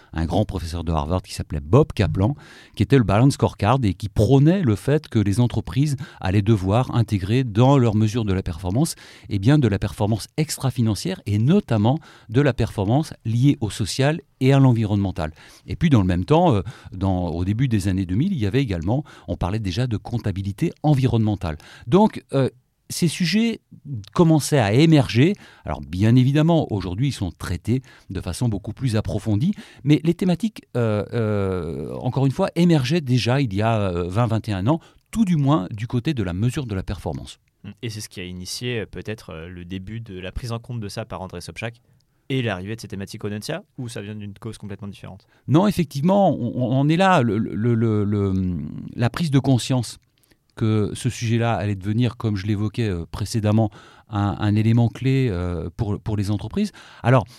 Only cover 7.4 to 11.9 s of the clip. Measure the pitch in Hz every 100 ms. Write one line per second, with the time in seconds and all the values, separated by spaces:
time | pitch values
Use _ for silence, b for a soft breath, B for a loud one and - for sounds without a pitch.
7.4 | 127 104 127 143 117 107 110 117 107 92
8.4 | 92 78 90 113 160 - B B B 104
9.4 | 104 151 113 98 104 - 101 113 - -
10.4 | 160 - 131 - 113 101 175 190 - 104
11.4 | 127 202 - 113 110